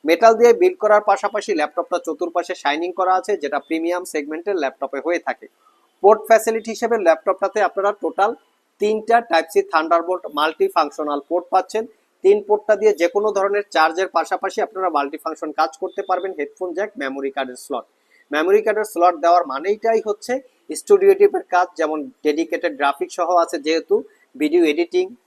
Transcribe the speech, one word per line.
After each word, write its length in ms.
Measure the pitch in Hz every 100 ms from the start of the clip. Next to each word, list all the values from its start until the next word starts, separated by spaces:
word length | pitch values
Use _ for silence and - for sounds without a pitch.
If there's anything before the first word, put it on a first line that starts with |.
| 147
মেটাল 280 | 165 226 226
দিয়ে 120 | 240 226
বিল্ড 160 | 185 180
করার 180 | 214 208 214
পাশাপাশি 420 | 196 202 214 196 170
ল্যাপটপটা 380 | 151 - 170 175 -
চতুর্পাশে 460 | 147 175 175 170 180
শাইনিং 260 | - 147 175 180
করা 140 | 185 185
আছে, 120 | 180 196
যেটা 160 | 143 139 _
প্রিমিয়াম 360 | 160 165 180 180
সেগমেন্টের 460 | 156 143 156 190 190
ল্যাপটপে 380 | 135 - 139 139 147
হয়ে 140 | 175 -
থাকে। 180 | 123 104 _ _ _ _ _
পোর্ট 160 | 196 214 -
ফ্যাসিলিটি 420 | 226 226 226 226 208
হিসেবে 200 | 233 233 175
ল্যাপটপটাতে 540 | 160 - 185 190 214 185
আপনারা 220 | - 196 208
টোটাল 280 | 165 165 202 277 _ _ _ _
তিনটা 340 | 208 214 214 233 233
Type-C 240 | 165 160 202 196
Thunderbolt 520 | 160 160 170 170 180 - 147
মাল্টিফাংশনাল 800 | 156 156 190 175 147 - 147 143 -
পোর্ট 160 | 170 170
পাচ্ছেন। 300 | 190 185 220 226 _ _ _
তিন 140 | 190 208 202
পোর্টটা 260 | 208 - 208
দিয়ে 120 | 214 180
যে 60 | 170 202
কোনো 140 | 214 196
ধরনের 260 | 196 202 202
চার্জের 360 | 165 160 165 185 170
পাশাপাশি 420 | 156 185 190 220 185
আপনারা 220 | 190 185 151
মাল্টিফাংশন 520 | 143 156 160 156 156 151
কাজ 120 | 160 -
করতে 200 | 185 - 190
পারবেন। 220 | 180 190 165
হেডফোন 300 | 143 _ 180 165
জ্যাক, 120 | 208 -
মেমোরি 300 | 139 135 135 139
কার্ডের 240 | 131 123 -
স্লট। 200 | 127 - _ _ _ _
মেমোরি 280 | 147 170 208 220
কার্ডের 220 | 208 220
স্লট 220 | 170 175 170
দেওয়ার 200 | 165 175 160
মানেইটাই 520 | 135 185 214 226 226 214
হচ্ছে 240 | 208 - 254 - _ - -
স্টুডিও 340 | - 403 196 190
টাইপের 260 | 202 370 -
কাজ, 140 | 180 180 -
যেমন 180 | 156 156 131 _ 151
ডেডিকেটেড 480 | 147 160 170 170 139
গ্রাফিক্স 340 | 143 139 180 -
সহ 100 | 165 175
আছে, 140 | 165 165 143
যেহেতু 300 | 165 - 214 - _ _ -
ভিডিও 220 | 147 175 165
এডিটিং 340 | 147 170 180 185 240